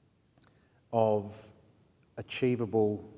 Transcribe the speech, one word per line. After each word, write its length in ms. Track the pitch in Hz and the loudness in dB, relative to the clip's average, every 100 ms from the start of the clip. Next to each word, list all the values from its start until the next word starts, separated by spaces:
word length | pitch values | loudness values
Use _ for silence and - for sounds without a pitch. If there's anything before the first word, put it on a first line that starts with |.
| _ _ _ _ _ _ _ _ _ | _ _ _ _ _ _ _ _ _
of 540 | 117 110 107 101 104 - - _ _ _ _ _ - | 0 2 2 -2 -12 -20 -20 _ _ _ _ _ -18
achievable 920 | - - 127 120 110 110 104 104 - | -12 -2 0 0 0 2 2 0 -8